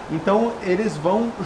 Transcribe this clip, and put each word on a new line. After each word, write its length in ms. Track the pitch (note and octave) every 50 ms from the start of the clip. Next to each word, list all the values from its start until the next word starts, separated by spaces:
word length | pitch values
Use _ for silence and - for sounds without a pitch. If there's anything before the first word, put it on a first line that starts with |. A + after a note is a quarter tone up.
| - - -
Então, 400 | D#3+ D#3+ G3 G3 A3 A#3 A#3 - - -
eles 340 | F#3+ F3+ F#3 A3 G#3+ D#3
vão 360 | D3 D3 F3 G3 A3 A#3 A#3 A3 - F#3